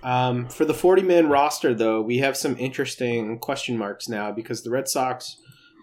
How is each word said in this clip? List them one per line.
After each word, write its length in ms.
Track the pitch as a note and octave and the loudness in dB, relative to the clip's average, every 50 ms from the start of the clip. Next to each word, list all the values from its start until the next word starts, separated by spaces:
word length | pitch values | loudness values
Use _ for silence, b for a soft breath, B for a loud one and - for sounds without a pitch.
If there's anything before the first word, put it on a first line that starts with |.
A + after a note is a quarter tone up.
| - | -2
Um, 460 | B2+ B2+ B2+ B2+ B2+ B2 B2 A#2+ B2 | 0 0 0 2 0 0 -2 -4 -6
for 160 | - - D3+ | -2 -2 0
the 100 | D3+ D3+ | 0 0
forty-man 540 | - - F3+ F#3+ F#3+ G3 F#3 F3 E3+ E3 D3+ | 2 4 6 6 6 4 4 6 6 6 6
roster, 440 | C#3+ C#3 C#3+ D3+ C#3+ - - D3 B2 | 6 4 4 2 0 0 0 0 2
though, 300 | A2 A2+ A2+ A2 A2 A2 | 2 2 2 2 0 0
we 160 | A2 B2 B2 | 0 0 2
have 180 | C#3 C3+ C3+ | 2 0 0
some 200 | - - D3+ B2 A#2 | 0 -2 -4 -2 -2
interesting 800 | B2 C3 C3 - C#3 B2+ - - B2+ A#2+ A#2+ A#2 A2 G#2+ A2+ A#2 | -4 -6 -2 -4 -4 -4 -4 -4 -2 -2 0 -2 -2 -4 -6 -8
question 400 | - - C#3 - - - B2 A2+ | -4 -6 -6 -4 -4 -4 -4 -4
marks 300 | G#2 G2+ G2+ - - - | -4 -4 -6 -10 -8 -8
now 240 | A#2 G#2 G#2 G#2 G#2 | -6 -6 -4 -6 -6
because 320 | A2+ G#2+ - B2 A2 - | -8 -8 -8 -10 -8 -6
the 60 | A#2 | -2
Red 180 | A#2+ C3+ C3+ C3+ | -2 -2 -2 -2
Sox, 480 | - C#3+ C3 C3 B2 - - - - b b b b b b b b b | -2 -2 -2 -2 -4 -6 -10 -16 -16 b b b b b b b b b